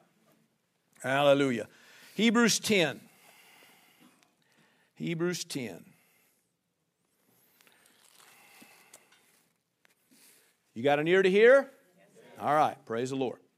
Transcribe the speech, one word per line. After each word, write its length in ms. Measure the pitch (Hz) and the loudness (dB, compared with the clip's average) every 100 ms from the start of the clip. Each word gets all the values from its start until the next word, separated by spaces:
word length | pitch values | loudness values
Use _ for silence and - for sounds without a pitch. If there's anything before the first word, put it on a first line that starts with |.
| _ _ _ _ _ _ _ _ _ _ | _ _ _ _ _ _ _ _ _ _
Hallelujah. 680 | 127 135 143 139 139 117 98 _ _ - - | -6 0 2 2 2 -4 -8 _ _ -20 -14
Hebrews 440 | - 226 226 233 - | -2 0 2 2 0
ten. 400 | - 208 151 113 - _ _ _ _ _ _ _ _ _ _ _ _ _ _ _ _ _ _ | -2 0 0 -4 -16 _ _ _ _ _ _ _ _ _ _ _ _ _ _ _ _ _ _
Hebrews 500 | - 170 165 175 175 | -12 -10 -6 -6 -6
ten. 400 | - 143 117 87 - _ _ _ _ _ _ _ _ _ _ _ _ _ _ _ _ _ _ _ _ _ _ _ - - _ - - _ _ - _ _ _ _ _ _ _ _ _ _ _ _ _ _ _ _ _ | -10 -12 -12 -14 -20 _ _ _ _ _ _ _ _ _ _ _ _ _ _ _ _ _ _ _ _ _ _ _ -20 -20 _ -20 -20 _ _ -20 _ _ _ _ _ _ _ _ _ _ _ _ _ _ _ _ _
You 80 | 113 | -4
got 180 | 131 147 | 0 0
an 80 | 160 | 2
ear 120 | 185 | 2
to 100 | 190 | 2
hear? 380 | 196 233 277 269 - _ _ _ _ - - | 4 6 6 2 -10 _ _ _ _ -20 -10
All 140 | 110 | -2
right. 220 | 151 131 - - | 0 0 -2 -10
Praise 240 | 113 127 | -8 -6
the 60 | 135 | -6
Lord. 220 | 127 - _ | -8 -8 _